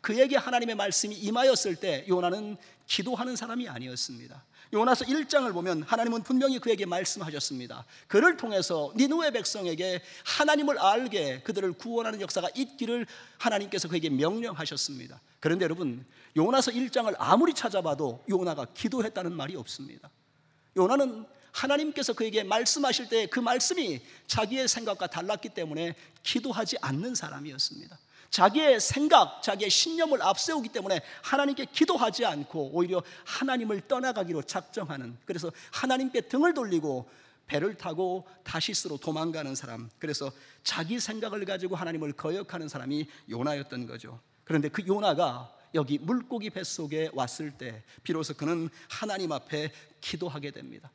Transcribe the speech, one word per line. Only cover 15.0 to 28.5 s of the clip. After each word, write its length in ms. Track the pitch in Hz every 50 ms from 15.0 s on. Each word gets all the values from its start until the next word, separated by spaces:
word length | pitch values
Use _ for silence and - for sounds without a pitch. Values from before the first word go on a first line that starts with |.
| 113 123 123 - _ _ _ _
그런데 240 | - 156 165 170 185
여러분, 420 | 160 165 175 175 135 117 123 131 - _ - - - _
요나서 340 | 151 160 214 262 269 - 262
일 200 | 226 240 262 247
장을 200 | - 254 233 220 190
아무리 380 | - - 123 180 233 330 349 285
찾아봐도 680 | - - 226 190 190 170 165 143 139 156 127 117 127 - -
요나가 360 | 196 180 180 175 156 143 123
기도했다는 680 | - - - - 233 269 254 214 220 - 190 180 170 175
말이 220 | 160 135 143 190
없습니다. 560 | 147 113 - - - 139 - 120 - - 143 _ _ _ _ _ _ _ _ _ _ _ _ _
요나는 480 | 185 180 180 262 285 277 262 226 220 220 - - - _ _ -
하나님께서 580 | - - 269 285 294 311 311 294 294 269 -
그에게 320 | 226 - 226 220 202 214 202
말씀하실 640 | 190 214 226 240 - - 302 277 254 240 - 247
때 200 | 208 226 226 214
그 120 | - - 254
말씀이 640 | 240 233 247 262 - - 370 370 277 196 147 123 - - - - _
자기의 400 | - - 226 220 202 247 262 262
생각과 400 | 233 - 240 233 220 196 - 190
달랐기 420 | 175 - 165 170 190 208 - - 220
때문에 460 | - 180 170 156 147 147 170 170 - - - - _ - -
기도하지 540 | - - 247 220 269 233 202 220 175 247 -
않는 340 | - 131 135 147 196 247 254
사람이었습니다. 840 | - - 151 135 143 143 151 135 143 - - - - - - - - _ _ _ - - _
자기의 520 | - - 233 202